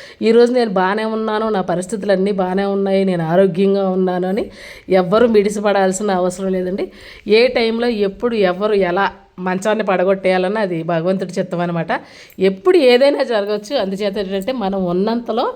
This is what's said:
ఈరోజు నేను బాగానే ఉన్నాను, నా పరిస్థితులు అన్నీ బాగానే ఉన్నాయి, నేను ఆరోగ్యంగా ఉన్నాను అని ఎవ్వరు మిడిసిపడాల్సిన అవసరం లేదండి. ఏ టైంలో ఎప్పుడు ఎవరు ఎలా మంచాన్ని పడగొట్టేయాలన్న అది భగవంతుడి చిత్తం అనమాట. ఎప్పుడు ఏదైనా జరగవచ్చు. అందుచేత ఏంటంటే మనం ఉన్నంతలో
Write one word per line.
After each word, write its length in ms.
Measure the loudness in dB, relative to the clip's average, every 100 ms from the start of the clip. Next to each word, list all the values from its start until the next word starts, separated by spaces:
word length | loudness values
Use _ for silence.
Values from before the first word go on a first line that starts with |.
| -18 -4
ఈరోజు 300 | 2 6 6
నేను 180 | 4 0
బాగానే 340 | 0 0 0
ఉన్నాను, 440 | -2 -4 -2 -2 -2
నా 120 | -2
పరిస్థితులు 520 | -2 -4 -4 -6 0
అన్నీ 200 | 0 0
బాగానే 320 | 0 -2 0
ఉన్నాయి, 400 | 0 0 0 2
నేను 200 | 2 0
ఆరోగ్యంగా 640 | 0 4 2 2 0 2 0
ఉన్నాను 400 | 0 0 0 -2
అని 220 | -2 -6 -10 -20 -14 0
ఎవ్వరు 380 | 0 4 2 4
మిడిసిపడాల్సిన 840 | 2 2 0 0 2 2 0 -2
అవసరం 380 | 0 -2 -2 -4
లేదండి. 440 | -2 -2 -4 -6 -10 -20 -12 0
ఏ 180 | 2 4
టైంలో 400 | 2 0 0 -2
ఎప్పుడు 480 | 0 -2 -2 -4
ఎవరు 380 | 0 0 0 0
ఎలా 380 | 0 0 0 -2 -4 _ -8 -4
మంచాన్ని 380 | -2 -2 -2 0
పడగొట్టేయాలన్న 680 | 0 2 0 2 0 0 -2 -4
అది 120 | -4 -2
భగవంతుడి 400 | -2 0 -2 -4 -6
చిత్తం 240 | -4 -4
అనమాట. 280 | -4 -4 -4 -6 -8 -20 -16 -2 0
ఎప్పుడు 260 | 0 2 4 6
ఏదైనా 300 | 6 4 2 0
జరగవచ్చు. 420 | -2 -2 -4 -4 -4
అందుచేత 340 | -4 -4 -4 -4
ఏంటంటే 300 | -4 -4 -4 -4
మనం 160 | -4 -2 -2
ఉన్నంతలో 540 | 0 0 -2 -4 -4 -4